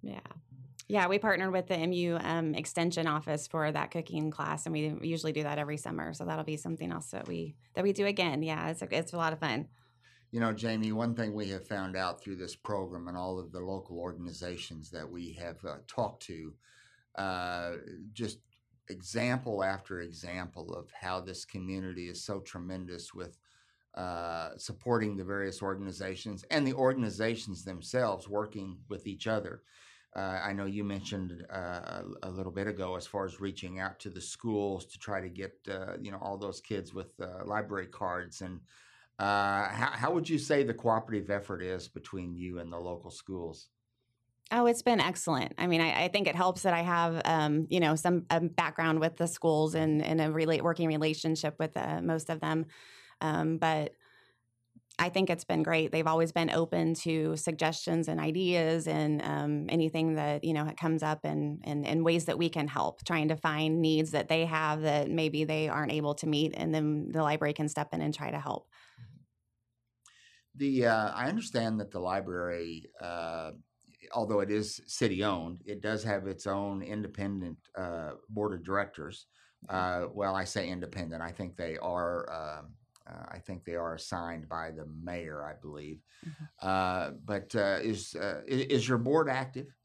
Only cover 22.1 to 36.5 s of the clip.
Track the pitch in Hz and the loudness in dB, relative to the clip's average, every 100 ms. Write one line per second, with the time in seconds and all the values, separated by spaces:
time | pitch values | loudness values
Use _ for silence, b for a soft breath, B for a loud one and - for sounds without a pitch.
22.1 | 87 - 98 95 92 87 92 90 87 - | -10 -8 -8 -8 -10 -8 -8 -8 -12 -12
23.1 | 95 87 - b b b b b - 90 | -12 -14 -14 b b b b b -10 -6
24.1 | 85 85 82 82 - - - 123 117 107 | -6 -6 -6 -8 -10 -12 -8 0 2 2
25.1 | 101 92 101 98 90 98 98 98 85 95 | -2 -4 -2 -4 -4 -4 -4 -6 -8 -8
26.1 | 92 110 98 - 156 139 127 131 131 113 | -8 -8 -10 -2 0 2 4 2 4 -2
27.1 | 92 113 113 110 87 92 87 80 127 120 | 0 0 0 -6 -8 -8 -10 -2 0 2
28.1 | 95 90 104 107 104 95 87 - 95 104 | 0 -2 -2 -2 -6 -10 -12 -12 -10 -8
29.1 | 95 110 110 90 90 B B B B B | -6 0 0 -2 -12 B B B B B
30.1 | - 95 92 95 98 98 101 101 98 95 | -6 -4 -2 -2 -2 -2 -2 -2 -4 -4
31.1 | 101 92 85 87 95 87 90 - - 92 | -4 -4 -8 -10 -6 -6 -6 -8 -8 -10
32.1 | - 95 92 92 90 101 95 92 92 - | -10 -8 -6 -6 -2 -4 -2 -4 -4 -4
33.1 | 101 98 82 98 95 92 92 95 95 104 | -4 -4 -4 -6 -6 -10 -6 -6 -6 -12
34.1 | 95 - - 117 104 101 92 - - - | -10 -12 -6 -2 0 0 -2 -8 -14 -4
35.1 | 98 92 87 95 - - 95 95 92 104 | -4 -4 -8 -10 -10 -8 -6 -6 -8 -8
36.1 | 98 95 98 101 | -8 -6 -4 -6